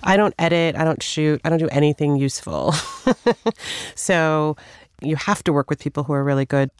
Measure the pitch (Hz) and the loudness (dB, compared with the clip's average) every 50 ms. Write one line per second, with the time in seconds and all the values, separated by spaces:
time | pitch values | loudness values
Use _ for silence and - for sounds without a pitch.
0 | - - 190 196 208 202 - - 165 165 170 170 165 165 139 - 160 160 151 - | -2 2 2 4 4 2 2 0 0 2 2 2 2 0 0 0 0 0 0 -2
1 | - - - 156 151 151 151 - - 160 165 165 160 - - 143 151 147 147 - | -4 -6 -2 0 2 2 0 0 0 0 0 2 0 0 2 2 2 2 2 2
2 | 151 147 147 139 139 135 - - - - - - - - 151 156 - - - - | 0 0 2 2 0 -2 -4 -6 -10 -6 -6 -4 -2 -2 -2 -2 -4 -8 -10 -4
3 | - 262 240 - - 240 - - - 226 - - - - - - - - - - | 0 0 0 2 2 0 0 0 -2 -4 -4 -4 -10 -12 -12 -10 -12 -12 -12 -8
4 | - - 185 170 160 156 156 156 151 151 151 - - - - - - _ _ - | -2 0 2 2 2 2 2 2 0 0 -2 -4 -10 -20 -20 -20 -20 _ _ -8
5 | - 143 156 143 - - 208 - - 180 151 143 135 - 151 - - 147 - 147 | -4 -4 -4 -2 -2 -2 -4 -2 0 0 2 2 2 0 -4 -4 -4 -6 -4 -4
6 | 143 131 147 139 139 143 139 135 135 - 143 139 139 135 _ _ | -4 -2 -2 0 0 0 0 0 0 0 2 0 0 0 _ _